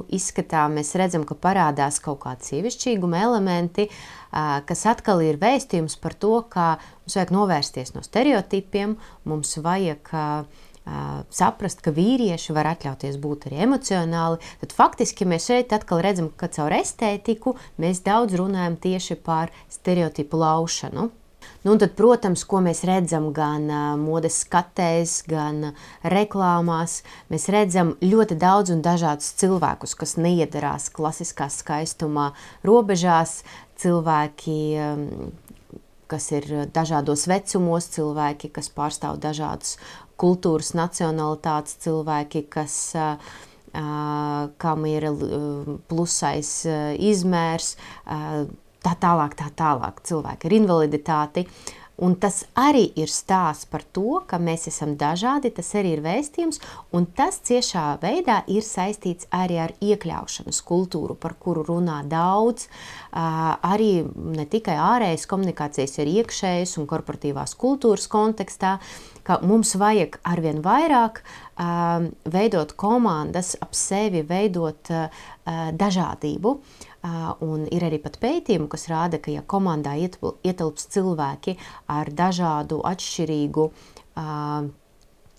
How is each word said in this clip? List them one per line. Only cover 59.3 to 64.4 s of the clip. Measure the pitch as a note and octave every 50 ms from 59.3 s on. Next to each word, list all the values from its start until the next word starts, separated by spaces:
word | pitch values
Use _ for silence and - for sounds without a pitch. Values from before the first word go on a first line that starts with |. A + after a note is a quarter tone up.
| F3 F3+ F#3 F3+ E3+
ar | E3 E3 E3 -
iekļaušanas | - G3+ G#3 G3+ G#3 F3+ E3 - - - - - - - - - -
kultūru, | - - F3 F3+ F#3+ F3+ - D3+ D#3+ - -
par | - - E3 - _
kuru | - F3+ E3 D#3+ D3+
runā | F3 E3+ F3 F3+ E3 D3+ C#3+ C#3+
daudz, | C#3+ D#3+ E3 F3 F#3 G3 G#3+ A3+ A#3+ A#3 - - - - - - - - - -
ā, | - - E3+ E3 E3 D#3+ D#3+ D#3+ D#3+ - -
arī | - F3 G3+ G#3+ A3 G#3+ F#3 E3 D#3
ne | - - - D#3+ D#3+ D#3+ D#3